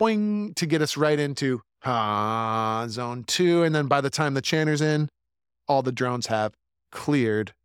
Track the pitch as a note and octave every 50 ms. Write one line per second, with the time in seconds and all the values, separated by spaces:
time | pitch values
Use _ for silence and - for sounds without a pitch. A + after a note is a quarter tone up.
0 | A3 A3+ A3 G#3+ G#3 G#3 G#3 G#3 G#3 G#3+ E3 - F3 D3 E3 D#3 D3+ - - C#3+
1 | D#3 D3+ D3+ D3 D3 C#3+ C3 - C#3+ C3 B2+ A2+ - _ _ _ - C3 A#2+ A2+
2 | G#2+ G#2+ G#2 G#2 G#2+ A2 A2+ A2+ A2+ A2 A2 A2+ A2 A2 A2 A2+ A#2 A#2 G#2+ B2
3 | B2 A#2+ A#2+ B2 A2 - - - F3+ F3 E3+ E3+ E3 D#3+ D#3 D3+ C#3+ C3 C#3+ C#3+
4 | C3+ C3+ - D3+ D#3 C#3+ C3+ C3+ - - E3+ D#3 D#3 D3+ D3+ C#3+ D#3 D3+ D3+ D3+
5 | D3+ - _ _ _ _ _ _ _ _ _ _ _ - C#3+ C3+ B2+ C3 B2 A#2
6 | B2+ B2 B2 A#2+ - - A2 G#2+ G#2+ G#2 - _ _ _ _ _ _ _ - -
7 | - D3 D3 C#3 A#2 A2 G#2+ G#2+ G#2 - - _